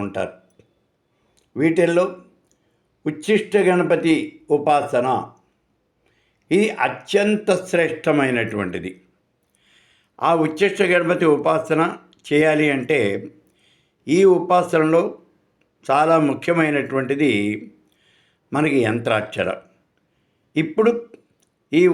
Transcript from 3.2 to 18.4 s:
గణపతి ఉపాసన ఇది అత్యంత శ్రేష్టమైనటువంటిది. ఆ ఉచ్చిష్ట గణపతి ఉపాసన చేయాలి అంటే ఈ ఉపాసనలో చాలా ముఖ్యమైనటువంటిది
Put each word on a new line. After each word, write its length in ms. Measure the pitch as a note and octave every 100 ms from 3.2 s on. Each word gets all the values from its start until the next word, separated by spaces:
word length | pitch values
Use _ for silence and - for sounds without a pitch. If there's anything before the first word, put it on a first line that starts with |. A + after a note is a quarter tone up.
| - G#3+ - G3+ F#3
గణపతి 460 | F3+ D#3+ E3 E3 D3+ - - - D3
ఉపాసన 500 | D3+ D3 C#3+ B2 B2+ A2+ - - _ _ _ _ _ _ _ _ _ _ _
ఇది 160 | F3+ G#3+ - B2
అత్యంత 640 | A#2+ - G3+ G#3 G#3+ G3+ F3+ -
శ్రేష్టమైనటువంటిది. 1200 | E3+ D#3+ D#3+ D#3+ D3 C3 A#2+ A2 G#2+ F#2 F2+ F2+ - _ _ _ _ _ _ _ _ _ _ _ -
ఆ 120 | D3 E3+ D#3
ఉచ్చిష్ట 360 | D#3 G3 G3 F#3
గణపతి 340 | F3+ E3+ F3+ E3 C#3+
ఉపాసన 460 | D#3+ D#3+ - D#3 E3+ - _ _ -
చేయాలి 380 | D3 D#3 D3+ D3+ C#3
అంటే 240 | A#2+ D3 G2+ G2 - - _ _ _ _ _ _ -
ఈ 120 | F3 F#3+ E3+
ఉపాసనలో 640 | F3+ F3+ F3 E3 D#3 E3 G3+ - _ _ _ _ _ _ -
చాలా 300 | C3+ D#3+ E3 C#3+
ముఖ్యమైనటువంటిది 1000 | - - E3+ D#3 C#3+ B2+ C3+ C3 C#3+ C#3+ G#2 G2+ G#2+ - _ _ _ _ _ _ _